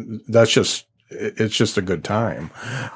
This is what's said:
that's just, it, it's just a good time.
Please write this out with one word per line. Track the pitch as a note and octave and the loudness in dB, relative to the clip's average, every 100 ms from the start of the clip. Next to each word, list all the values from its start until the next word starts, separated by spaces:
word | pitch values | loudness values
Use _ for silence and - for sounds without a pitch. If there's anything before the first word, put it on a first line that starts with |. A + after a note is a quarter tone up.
| A2+ A2 - | -12 -12 2
that's | A2+ A2+ | 4 6
just, | - F#2+ - - _ _ | 6 2 -2 -8 _ _
it, | - G#2 - | -8 -6 -2
it's | A2 - | -2 2
just | A2 - | 0 0
a | |
good | F#2 E2+ | -2 -4
time. | - G#2 A2+ D2+ D#2+ - - B2+ A#2 | -2 0 0 -4 -10 -12 -10 -8 -8